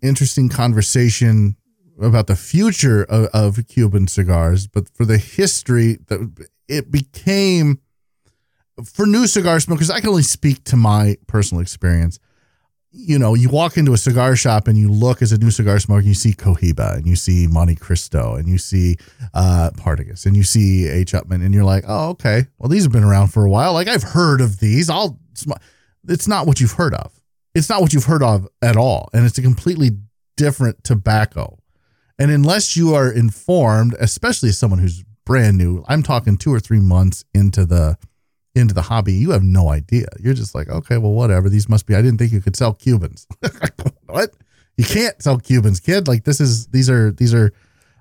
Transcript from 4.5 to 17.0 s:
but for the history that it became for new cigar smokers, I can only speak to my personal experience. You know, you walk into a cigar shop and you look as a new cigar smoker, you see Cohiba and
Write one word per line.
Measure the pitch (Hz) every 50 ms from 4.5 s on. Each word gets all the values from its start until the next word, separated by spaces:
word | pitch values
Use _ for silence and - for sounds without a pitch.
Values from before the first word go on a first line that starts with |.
| 90 95 98 101
but | - 104 92 - _
for | - 120
the | 107 110 107
history | - - - - 196 180 - - - - 123 120 113 113 113 - - -
that | 104 95 110 107 - - 80 - _ _ _ -
it | 139 147 147 -
became | - 143 135 - - - - 185 196 196 196 190 180 175 156 147 139 - _ _ _ _ _ _ _ _ _ _ _ _ _ _ _ _ _ _ _ - 113
for | - - - 208 208
new | 208 233 254
cigar | 214 - 214 175 180 165 160
smokers, | - - 170 143 160 165
I | 233 254
can | 202 214
only | 196 175
speak | 143 - - - - 147 131 - -
to | - -
my | 120 113 107 104 107 107 104 101 - _
personal | - - 107 98 - 92 85
experience. | 87 - - - - 90 85 85 85 85 85 - _ _ _ _ _ _ _ _ _ _ _ _ _ _
You | - - 247 165 147 139
know, | 127 107 113
you | 117 123 123
walk | 135 147 165 170 -
into | 170 151 139 123
a | 110
cigar | - 135 120 123 123 131 131
shop | 120 - 127 110 107 - 117
and | 107 107
you | 104 101
look | 104 104 117 127 123 - 127
as | 107
a | 113 107
new | 113 117
cigar | 107 - 110 101 101 104
smoker, | - - 101 101 101
you | 104 98
see | 90 - 113 98
Cohiba | - - 98 87 - - 85 76 - 58 50 50
and | -